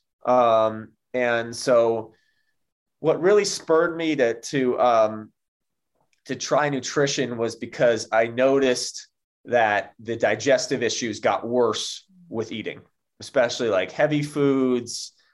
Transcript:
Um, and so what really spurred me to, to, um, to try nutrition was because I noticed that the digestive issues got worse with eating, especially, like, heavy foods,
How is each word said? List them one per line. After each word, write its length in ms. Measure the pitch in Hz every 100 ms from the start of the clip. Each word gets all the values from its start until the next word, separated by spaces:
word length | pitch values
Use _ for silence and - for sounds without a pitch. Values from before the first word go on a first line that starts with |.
| _ _
Um, 680 | - 127 120 113 110 110 110 _ _
and 420 | 127 120 117 117
so 580 | 113 - 120 117 113 113 _ _ _ _ _ _ _ _ _
what 220 | 151 139
really 240 | 175 208
spurred 500 | 196 - - 160 170
me 220 | 165 160 139
to, 240 | 117 113
to, 380 | - 139 127 -
um, 520 | 123 113 107 107 107 _ _ _ _ _ _ _ _ _
to 100 | -
try 320 | 127 - 143 147
nutrition 680 | 139 - 156 147 147 120 117
was 180 | 117
because 540 | - 117 - 123 110 -
I 160 | 110 117
noticed 800 | 117 131 139 127 120 - - - _ _ _
that 480 | - 120 110 101 - _
the 180 | 110 113
digestive 640 | 110 113 135 127 - 127
issues 380 | 117 - 117 104
got 260 | 113 98 113
worse 580 | 123 117 104 - - _ _ -
with 240 | 113 107
eating, 300 | 110 90 - _ _ _ _
especially, 480 | - 135 120 - 120
like, 220 | 92 90
heavy 300 | - 151 147
foods, 920 | 147 147 143 135 131 123 117 - - _ _